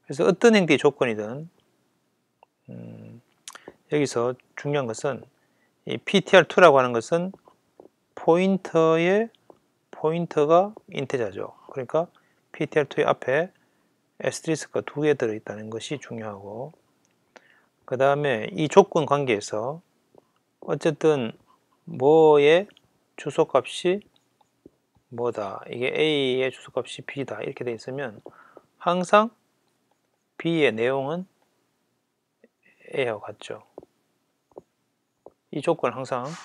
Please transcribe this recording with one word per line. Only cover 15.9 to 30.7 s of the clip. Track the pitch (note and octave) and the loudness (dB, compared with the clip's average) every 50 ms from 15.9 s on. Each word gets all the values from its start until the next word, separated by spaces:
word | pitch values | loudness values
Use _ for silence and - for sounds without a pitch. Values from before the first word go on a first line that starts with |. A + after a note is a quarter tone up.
| D3+ C3 | -10 -10
중요하고, | - - - A2+ A2 G#2+ G2+ G2 G2+ G2+ G#2 A2+ C3+ D3+ E3 _ _ _ _ _ _ _ _ _ _ _ _ - _ _ _ _ _ _ _ _ _ | -10 -12 -12 -10 -10 -10 -12 -12 -14 -14 -12 -12 -12 -14 -16 _ _ _ _ _ _ _ _ _ _ _ _ -20 _ _ _ _ _ _ _ _ _
그 | - C3+ | -8 -2
다음에 | A#2+ C3+ C#3 C#3 D3 D3 C#3+ B2+ G#2+ A2 A#2 - | 2 2 2 2 2 0 -2 -2 -2 -4 -6 -4
이 | - D#3 C#3 | -4 -4 4
조건 | - G3 G3 - - E3+ D3+ | 6 6 6 6 2 0 0
관계에서 | B2 C#3+ C#3+ C#3+ B2+ A2+ G2+ - - - G#2+ A2 B2+ D3+ E3+ - _ _ _ _ _ _ - _ _ _ _ _ _ _ _ | 2 0 0 2 0 0 -2 -2 -6 -6 -6 -6 -6 -8 -10 -16 _ _ _ _ _ _ -20 _ _ _ _ _ _ _ _
어쨌든 | - - D#3+ D3 - E3+ D3+ - - D#3 D3+ C#3 A#2+ A2 - - _ _ _ _ _ _ _ _ _ | -8 -6 -6 -2 -2 -2 -2 2 2 2 2 2 -2 -4 -8 -12 _ _ _ _ _ _ _ _ _
뭐의 | - E3+ B2 B2+ C#3+ D#3 D#3+ D#3+ D#3 D3+ D3 C#3+ D3 D#3+ F3 G3+ - _ _ _ _ _ _ _ _ _ | -14 -8 0 2 4 6 8 8 8 6 6 6 6 4 4 2 -2 _ _ _ _ _ _ _ _ _
주소값이 | - - D3 - - D#3+ - - C3+ A2+ - - - - F3 F#3 G#3 - _ _ _ _ _ _ _ _ _ _ _ _ - _ _ _ _ _ _ _ _ | -12 -12 -6 -2 0 0 2 2 0 0 0 -8 -4 -2 -2 -2 -2 -6 _ _ _ _ _ _ _ _ _ _ _ _ -20 _ _ _ _ _ _ _ _
뭐다, | B2+ A#2+ A#2+ A#2+ A2+ A2 G#2 F#2+ - - - - | -8 -6 -4 -4 -4 -6 -8 -8 -10 -12 -14 -12
이게 | - A#2+ B2 C3+ - | -8 -4 -4 -4 0
A의 | - D#3 D#3 D3+ C#3+ C3+ C3 B2+ C3 C3 C3 - | 0 0 0 2 0 0 0 0 0 -2 -2 -4
주소값이 | - - - - B2+ A#2 - - - C3 | -8 -16 -8 -6 -6 -6 -6 -12 -14 -14
B다 | - - C#3 C3 - A2 G#2 - | -12 -8 -8 -8 -8 -8 -8 -8
이렇게 | - C3+ - B2+ | -10 -8 -8 -8
돼 | B2 A#2 | -8 -8
있으면 | A2 - - B2+ C#3 C#3+ A#2+ G2+ G#2 _ - - - - - _ - _ _ _ _ | -8 -10 -10 -10 -8 -8 -10 -12 -14 _ -20 -20 -20 -20 -20 _ -20 _ _ _ _
항상 | - F3 F3 F3+ F3+ - - G#3 A3 A#3 - _ _ _ _ _ _ _ _ _ _ _ _ _ _ _ _ _ _ _ _ | -2 -2 -2 0 0 4 4 4 4 2 -4 _ _ _ _ _ _ _ _ _ _ _ _ _ _ _ _ _ _ _ _
B의 | - - E3 E3+ D#3+ D3 B2 | -8 -4 -2 2 4 4 4